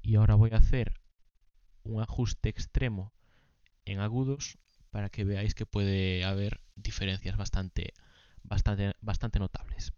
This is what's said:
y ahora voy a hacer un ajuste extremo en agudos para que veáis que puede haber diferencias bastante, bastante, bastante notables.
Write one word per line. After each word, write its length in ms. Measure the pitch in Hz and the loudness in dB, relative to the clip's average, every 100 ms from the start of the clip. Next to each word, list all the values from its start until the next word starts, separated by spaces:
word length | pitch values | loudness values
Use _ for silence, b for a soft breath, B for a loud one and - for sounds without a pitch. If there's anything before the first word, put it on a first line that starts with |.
y 140 | 110 | 2
ahora 200 | 107 107 | 4 6
voy 160 | 104 113 | 6 6
a 60 | 110 | 8
hacer 340 | - 131 113 - _ _ _ _ _ _ _ - | 8 8 0 -4 _ _ _ _ _ _ _ -16
un 180 | 110 110 | -8 -6
ajuste 460 | 110 - 120 - 113 | -4 -2 -2 -2 -4
extremo 640 | - - - 127 101 98 _ b b b b b _ | -4 -2 -2 -2 -4 -10 _ b b b b b _
en 160 | - 98 | -10 -4
agudos 580 | 104 120 135 139 - - _ _ - | -4 -2 -4 -4 -10 -14 _ _ -12
para 180 | 104 101 | -8 -8
que 160 | - | -4
veáis 300 | 101 101 107 | -4 -2 -2
que 100 | - | -4
puede 580 | 107 104 101 98 95 90 | -6 -2 0 0 0 -2
haber 380 | 95 98 101 - - - | -2 -4 -4 -6 -14 -10
diferencias 580 | - - 98 95 - | -8 -4 -4 -4 -4
bastante, 580 | 95 98 95 92 - - - B B B B | -4 -2 -4 -4 -6 -8 -14 B B B B
bastante, 500 | - 101 - 101 101 - | -4 0 0 0 -2 -4
bastante 380 | 107 101 117 - | -6 -4 -2 -2
notables. 520 | 95 - - - - | -2 -6 -10 -8 -8